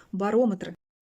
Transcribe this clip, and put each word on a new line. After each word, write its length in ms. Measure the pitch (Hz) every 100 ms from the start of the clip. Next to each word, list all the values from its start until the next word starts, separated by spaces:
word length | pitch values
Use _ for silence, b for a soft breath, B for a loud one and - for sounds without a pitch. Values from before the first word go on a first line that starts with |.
| B
барометри. 640 | 185 202 220 247 185 - 175 _ _